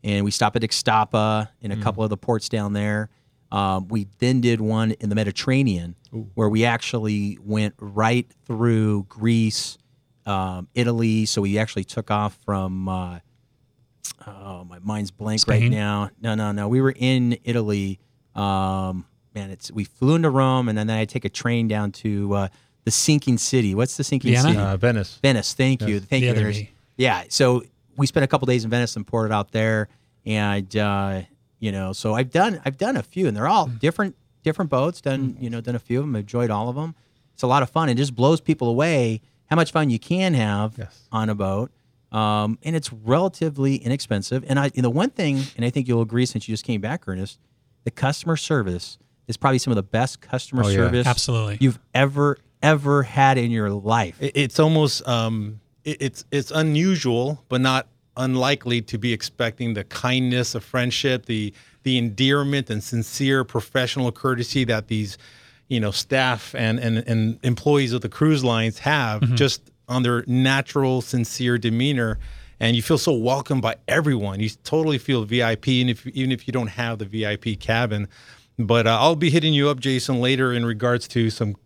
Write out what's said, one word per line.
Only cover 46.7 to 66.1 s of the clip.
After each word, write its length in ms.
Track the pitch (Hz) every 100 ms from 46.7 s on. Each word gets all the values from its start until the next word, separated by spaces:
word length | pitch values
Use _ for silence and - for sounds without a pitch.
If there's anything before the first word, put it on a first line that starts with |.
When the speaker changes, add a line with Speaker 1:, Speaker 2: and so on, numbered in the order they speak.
| 110
Speaker 1:
back, 220 | 107 151 -
Ernest, 300 | 92 98 - _ _ _ _
the 60 | -
customer 460 | - 131 151 165 156
service 600 | - 147 98 87 - - _ _ -
is 100 | 110
probably 220 | 139 131
some 140 | -
of 40 | 110
the 60 |
best 380 | 95 - 127 -
customer 420 | - 127 - 127
Speaker 2:
Oh, 40 | 104
yeah. 60 | 98
Speaker 1:
service 300 | 110 123 123
Speaker 3:
Absolutely. 520 | 120 - 117 107 104
Speaker 1:
you've 200 | 131 113 _
ever, 440 | 123 139 139 143 135 _ _
ever 400 | 147 156 143 143
had 360 | 123 147 135 131
in 120 | 120
your 200 | 113 104
life. 460 | 101 101 117 90 -
Speaker 2:
It, 120 | 135
it's 240 | 143 135 -
almost, 460 | 156 156 147 - -
um, 540 | 117 113 110 104 107 _ _
it, 120 | 151 151
it's, 240 | 135 - -
it's 200 | 143 -
unusual, 920 | 156 160 151 185 180 131 117 131 147 _
but 120 | 127
not 260 | 131 131 - _ _ -
unlikely 640 | 131 127 127 143 123 120
to 180 | 117 113
be 140 | 120
expecting 600 | 110 - - 117 - 120
the 100 | 104
kindness 680 | 95 - 127 127 127 123 120
of 100 | 113
friendship, 640 | - 127 123 - 135 127 -
the, 260 | 113 104 - - _
the 160 | 135 127
endearment 720 | 117 101 135 143 139 139 -
and 120 | 107
sincere 640 | - 117 110 - 135 135
professional 640 | 123 120 - 135 123 139 127
courtesy 540 | - 135 120 120 139
that 240 | 120 110 107
these, 300 | 110 104 - - - - _ _
you 120 | 123
know, 100 | 104
staff 640 | - -